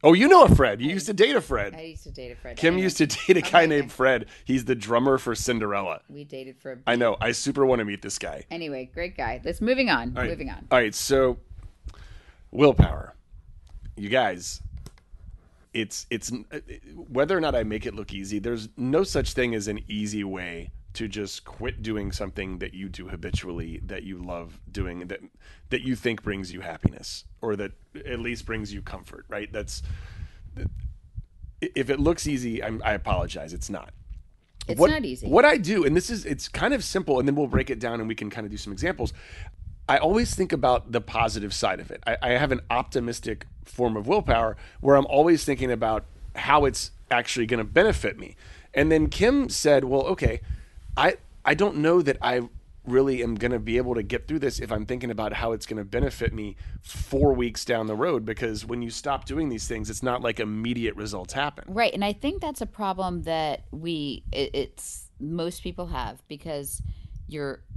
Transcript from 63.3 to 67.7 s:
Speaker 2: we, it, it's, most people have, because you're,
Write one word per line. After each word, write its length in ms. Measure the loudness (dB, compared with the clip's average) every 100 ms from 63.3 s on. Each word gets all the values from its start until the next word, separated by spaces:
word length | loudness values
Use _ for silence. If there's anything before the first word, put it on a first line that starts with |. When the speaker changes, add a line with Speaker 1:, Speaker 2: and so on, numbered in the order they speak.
| -2 -2 -4 -8
Speaker 2:
we, 500 | -10 -6 -4 -4 -8 -6
it, 180 | -4 -4
it's, 540 | -4 -6 -8 -14 -14 -18 -12
most 420 | -8 -4 -6 -6
people 240 | -10 -8 -6
have, 340 | -6 -6 -10 -16
because 540 | -14 -8 -8 -8 -8 -8 -10 -12 -16 -12
you're, 340 | -6 -6 -8 -10